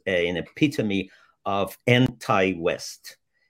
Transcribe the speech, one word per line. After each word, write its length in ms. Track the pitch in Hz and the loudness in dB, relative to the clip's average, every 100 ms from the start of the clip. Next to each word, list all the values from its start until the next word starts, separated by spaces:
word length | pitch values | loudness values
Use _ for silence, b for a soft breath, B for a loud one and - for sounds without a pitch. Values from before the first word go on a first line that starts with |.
| - | -2
a, 220 | 90 85 | 0 0
an 80 | 87 | -2
epitome 760 | - - 151 147 107 98 - B B B 101 | -6 0 0 0 -2 -2 -4 B B B -4
of 320 | 98 92 - - | -2 -4 -2 2
anti-West, 1300 | 123 127 - - 104 95 85 85 73 - - - - _ _ | 4 4 0 -2 2 2 0 -2 -2 -6 -16 -20 -20 _ _